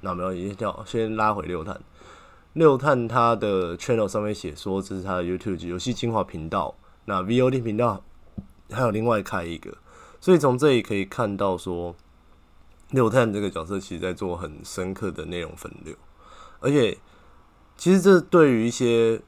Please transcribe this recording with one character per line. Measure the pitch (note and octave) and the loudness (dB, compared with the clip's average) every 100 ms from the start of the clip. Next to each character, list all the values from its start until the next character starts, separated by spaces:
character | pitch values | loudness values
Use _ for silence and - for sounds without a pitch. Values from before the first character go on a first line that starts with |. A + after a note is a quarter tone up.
那 | F#2+ | -6
没 | F2+ | -4
关 | F2+ | -4
系， | F#2 F#2+ | -4 -6
先 | G2 | -6
跳-， | G#2+ F2+ A2 | -6 -6 -6
先 | A#2 A2+ | -4 -2
拉 | A2 G#2+ | 0 0
回 | G2+ D#2+ | 0 -4
六 | F2 | -6
探。 | D#2+ - - - - - - - _ | -8 -12 -14 -20 -20 -20 -20 -20 _
六 | - D#3+ C3+ | 4 6 6
探 | C#3+ C3 A#2 | 2 0 0
他 | A#2+ A#2+ A2+ | 2 2 2
的 | G#2+ G2 F2 F2+ | 2 0 0 -6
channel | - A2+ G2+ | -2 0 0
上 | G#2+ | -2
面 | G#2 | -4
写 | G#2 F2+ | -6 -8
说 | D2 - F#2+ | -10 -4 -4
这 | F#2+ F#2+ | -4 -8
是 | |
他 | F#2 F2+ | -4 -4
的 | |
YouTube | F2 F2+ - F2+ E2+ | -2 -4 -4 -6 -6
游 | F2+ | -6
戏 | B2 | -6
精 | A#2+ A#2 | -4 -2
华 | A2 | -2
频 | A2+ F2 D#2+ | -4 -6 -6
道， | G2+ D2+ - - - - | -4 -4 -8 -20 -20 -4
那 | G2 | -4
V | F#2 A#2+ | 0 2
O | B2+ | 2
D | C3 | 0
频 | A#2 G#2 | -4 -2
道 | A#2+ G2 - - - - - - - | -2 -2 -10 -20 -18 -18 -18 -20 -14
还 | G#2+ | -4
有 | B2 | -2
另 | G#2 | 0
外 | A2+ A2 | 0 0
开 | F#2 G2 | -2 -6
一 | E2+ E2+ | -6 -10
个， | - - - - - - | -12 -18 -20 -20 -20 -8
所 | - | 4
以 | F3+ | 6
从 | C#3 B2 | 6 4
这 | D3+ | 4
里 | B2 | 4
可 | - | 2
以 | G2+ | -4
看 | G2 - A2+ G2 | -4 -2 -2 0
到 | G2+ F2+ | -2 -2
说， | F#2+ F2 F2 F2 _ _ _ - _ - - - - | -4 -6 -8 -10 _ _ _ -20 _ -20 -20 -20 -4
六 | C3 A2+ | 2 4
探 | A#2+ A#2 | 4 2
这 | G2+ | 0
个 | G2+ | -4
角 | E2 D#2+ | -4 -6
色 | G2 | -6
其 | F#2 F2 | -6 -8
实 | |
在 | F2+ | -6
做 | F2+ G2 F2 | -6 -6 -6
很 | E2+ D2+ | -8 -12
深 | - - F#2 | -14 -8 -6
刻 | F#2+ G2+ | -6 -8
的 | D#2+ | -8
内 | D#2+ F2 | -8 -8
容 | D#2+ E2 | -8 -12
分 | - - | -16 -16
流， | - - - _ - - - - | -18 -18 -20 _ -20 -20 -20 -6
而 | - | 0
且 | D3 A2+ - - - - - _ _ _ - | 2 2 -2 -14 -20 -20 -20 _ _ _ -4
其 | E3+ | 4
实 | F#3+ | 6
这 | F3+ F#3 | 8 6
对 | - F3+ D3+ | 6 6 6
于 | A#2+ A2+ | 6 0
一 | |
些 | - B2 A#2 A2+ A2+ | 0 2 4 4 2